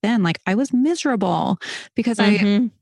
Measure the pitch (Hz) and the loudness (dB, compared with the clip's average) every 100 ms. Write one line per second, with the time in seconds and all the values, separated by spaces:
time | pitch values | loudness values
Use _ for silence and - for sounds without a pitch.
0 | 208 233 175 160 - 196 277 247 285 339 | 0 0 0 -2 -2 -2 0 0 0 0
1 | 294 233 185 165 - 196 - - - - | -2 0 0 0 0 -2 -6 -14 -10 -4
2 | 233 214 202 202 202 202 247 - | -2 2 2 4 2 2 0 -2